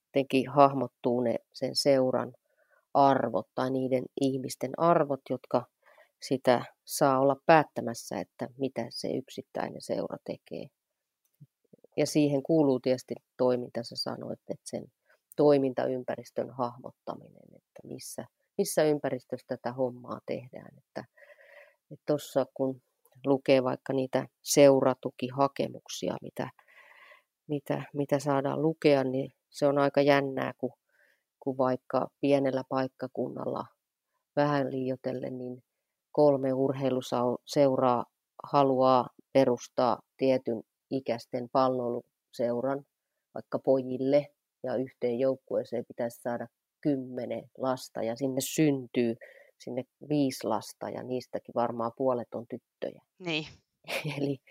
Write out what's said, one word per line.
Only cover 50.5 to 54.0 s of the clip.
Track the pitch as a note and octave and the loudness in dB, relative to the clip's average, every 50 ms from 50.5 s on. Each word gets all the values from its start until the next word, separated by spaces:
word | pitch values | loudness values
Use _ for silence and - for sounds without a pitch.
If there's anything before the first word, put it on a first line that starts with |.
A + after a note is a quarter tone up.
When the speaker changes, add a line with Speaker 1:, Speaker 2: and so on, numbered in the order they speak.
| A2 G2+ - - - _ G#2+ G#2 | -4 -4 -4 -10 -14 _ -10 -10
Speaker 1:
ja | - A2+ | -8 -10
niistäkin | A#2 B2 B2+ B2+ - - - G#2+ - - - | -8 -6 -6 -8 -8 -8 -10 -10 -10 -6 -2
varmaan | A#2+ A#2+ A#2+ A#2+ A#2+ A2+ A#2 - | -2 -2 -2 -2 -4 -6 -6 -4
puolet | - C3+ C3 B2+ A#2+ A2+ - - | -2 -2 0 0 -2 -4 -8 -10
on | A2 A#2+ | -12 -10
tyttöjä. | - C3 - - _ _ _ - - - - _ _ _ _ | -10 -14 -14 -14 _ _ _ -10 -10 -10 -12 _ _ _ _
Speaker 2:
Niin. | F#3 E3+ D#3 D#3 D#3 - - _ _ _ _ _ _ | -8 -4 -4 -4 -6 -8 -16 _ _ _ _ _ _
Speaker 1:
<laughs> | - - - | -10 -8 -6